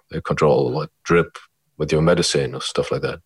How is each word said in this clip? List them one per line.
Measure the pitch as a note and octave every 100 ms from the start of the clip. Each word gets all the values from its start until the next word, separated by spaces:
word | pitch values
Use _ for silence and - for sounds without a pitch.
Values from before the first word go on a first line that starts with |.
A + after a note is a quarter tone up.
| -
they | D#2+
control | - D#2+ D2+ C#2 C#2
what | C#3+ - _
drip | - E2+ - - - _ _ -
with | D2+
your | D#2
medicine | D#2+ E2+ - D2 C2
or | -
stuff | - - -
like | C3+
that. | C#3+ E2+